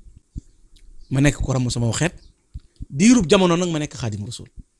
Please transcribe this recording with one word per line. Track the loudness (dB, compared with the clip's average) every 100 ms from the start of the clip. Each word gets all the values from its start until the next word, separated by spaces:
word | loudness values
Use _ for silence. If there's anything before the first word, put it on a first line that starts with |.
| -14 -20 _ -20 -20 _ _ -20 -20 -18 -6
Ma | 2
nekk | 2 2
ko | -2
ram | -2 -2
sama | -2 -2
xeet. | -2 -4 -4 -20 _ _ -20 _ -18 -10
Diirub | 2 4 4 4
jamono | 4 4 2
nag, | 0
ma | -4
nekk | -6 -8
Xaadimu | -8 -6 -10
Rasuul. | -12 -16 -20 -20 _